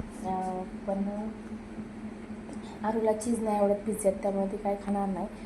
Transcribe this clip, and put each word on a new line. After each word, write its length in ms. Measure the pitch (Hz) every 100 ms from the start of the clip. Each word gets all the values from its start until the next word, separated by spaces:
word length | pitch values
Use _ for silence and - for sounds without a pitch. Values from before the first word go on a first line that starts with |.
| - - 185
अं, 380 | 185 185 180 185 - -
पण 160 | 196 202 208 214 214 - 214 - 220 214 - 220 - - - - - - - 214
आरूला 280 | 226 220
चीज 260 | 214 240 226
नाही 180 | 220 208
आवडत 300 | 202 202 208
पिझ्झ्यात, 260 | 202 196
त्यामुळे 380 | 196 208 196 196
ती 60 | 202
काय 180 | 202 202
खाणार 340 | 202 202 196
नाही. 180 | 185 202 -